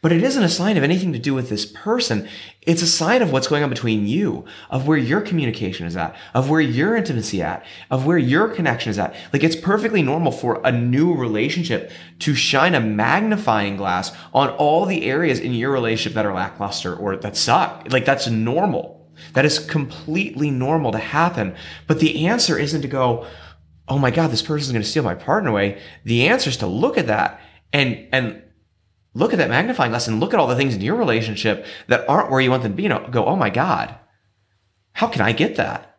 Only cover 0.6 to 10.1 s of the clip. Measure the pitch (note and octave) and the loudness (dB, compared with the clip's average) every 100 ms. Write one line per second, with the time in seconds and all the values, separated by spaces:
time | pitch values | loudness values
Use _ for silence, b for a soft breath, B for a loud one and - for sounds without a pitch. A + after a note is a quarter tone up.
0.6 | F#3 G3 D3 F3+ F3+ B2+ B2 C3+ A#2+ G#2 | 0 2 2 2 0 -2 -2 -2 -2 -6
1.6 | - - G3+ A#3+ A#3 G#2+ G#2 B B B | -6 -8 -2 -2 0 -2 -4 B B B
2.6 | - E3 E3+ - E3 B3 G#3 C3 C3 D3 | 0 0 2 0 2 2 4 0 2 0
3.6 | D3 A#2+ A#2+ A2 G2+ C#3 G3 C#2 - B | 0 0 0 0 0 0 0 -2 -8 B
4.6 | B C3+ C#3 D#3 A#2+ E3+ G#3 E3+ B2+ - | B -4 2 2 2 0 0 0 0 -2
5.6 | G#2 F2+ E2+ F2 E2 B B A#2+ C3+ D#3 | -6 -4 -6 -4 -6 B B -2 2 2
6.6 | D3 A2+ F3 A3+ F#3+ B2 G#2 G2 D#2 F2+ | 2 2 2 0 0 -2 -2 -4 -4 -6
7.6 | B B B C3 C3+ F3 B2 D3 A3 A3 | B B B -2 2 2 4 4 2 0
8.6 | D#3 A#2 - G2+ F2+ B B C#3+ D#3 D#3+ | 0 0 -2 -2 -2 B B 0 2 0
9.6 | F3 G#3 G3 G#3+ C3+ | 0 0 2 2 2